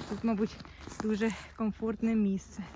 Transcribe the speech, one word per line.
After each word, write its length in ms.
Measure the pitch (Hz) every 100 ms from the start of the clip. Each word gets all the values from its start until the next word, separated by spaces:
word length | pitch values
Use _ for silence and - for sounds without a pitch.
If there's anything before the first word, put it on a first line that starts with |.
| -
тут, 140 | 208
мабуть, 340 | 226 202 214 - - - - -
дуже 280 | 214 202 226 185 - -
комфортне 600 | 214 - 220 220 226 220
місце. 480 | 202 196 - - 180